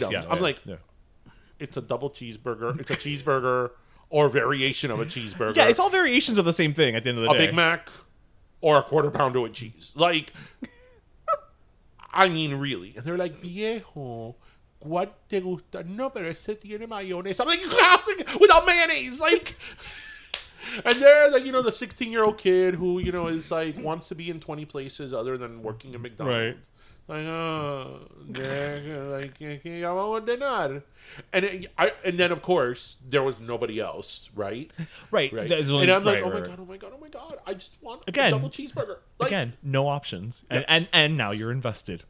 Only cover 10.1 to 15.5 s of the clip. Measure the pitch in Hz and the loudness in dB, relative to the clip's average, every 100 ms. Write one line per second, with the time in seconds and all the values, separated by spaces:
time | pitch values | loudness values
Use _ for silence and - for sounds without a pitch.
10.1 | 165 143 - - _ - 480 508 480 _ | 2 -4 -16 -20 _ -18 -18 -20 -20 _
11.1 | _ - 659 - _ _ _ _ _ - | _ -4 -4 -4 _ _ _ _ _ -8
12.1 | 160 190 165 156 139 139 110 92 107 127 | 2 2 2 -4 -4 -4 -6 -10 -12 -8
13.1 | 175 180 151 175 175 214 226 185 - 135 | -6 -6 -8 -12 -6 -6 -6 -10 -14 -12
14.1 | 117 113 123 - _ _ _ 151 170 196 | -10 -12 -16 -20 _ _ _ -6 -4 -4
15.1 | - _ 202 185 | -8 _ -4 -4